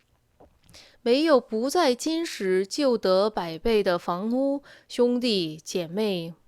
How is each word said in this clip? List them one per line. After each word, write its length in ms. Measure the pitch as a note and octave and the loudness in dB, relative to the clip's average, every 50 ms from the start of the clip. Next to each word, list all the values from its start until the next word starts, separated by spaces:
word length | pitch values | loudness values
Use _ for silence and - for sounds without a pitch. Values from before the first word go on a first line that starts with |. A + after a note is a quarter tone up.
| _ _ _ _ _ _ _ _ - _ _ _ _ - - - - - _ _ - | _ _ _ _ _ _ _ _ -20 _ _ _ _ -20 -20 -20 -20 -20 _ _ 0
没有不在今时就得百倍的房屋、兄弟、姐妹、 4000 | A#3 A#3+ C#4 D#4 E4 D4 B3 A#3 - A3 A3 A#3 C#4 - F4+ E4+ C4+ B3 A#3+ - D#4 D#4+ E4 E4+ D#4+ - - G3+ F#3 F#3 F#3 G3 G3 - - D4 C4 A#3+ G#3+ - F#3+ F#3 F#3+ G3+ A3 A3 G#3 F3 E3+ D#3+ D#3+ - A#3 A3+ G#3 G3 G3 F3 F3 - - F3 F3 G#3 A3+ A#3+ C4 C4+ C#4 C#4 C#4+ - - - - _ - - - A#3+ B3 B3 B3 A#3 B3 G#3+ F#3+ E3+ D#3 D#3 D#3+ - - - F#3 E3+ D#3+ E3+ G#3 A3 G#3 F#3+ F3 E3 E3+ E3+ - _ | 2 2 4 4 4 4 4 2 0 -4 -4 -2 0 2 2 2 2 2 0 -2 -4 -2 -2 -4 -6 -6 -4 -2 0 0 0 0 -2 -2 0 2 2 2 2 2 2 4 4 2 0 -2 -4 -6 -8 -8 -4 -2 0 2 2 2 2 0 0 -2 -4 -4 -4 -4 -2 -2 0 0 0 -2 -4 -6 -12 -20 -20 _ -6 -2 0 0 2 0 0 0 0 0 0 -2 -4 -6 -10 -10 -8 -6 -6 -6 -6 -4 -4 -2 -2 -2 -4 -6 -8 -12 -16 _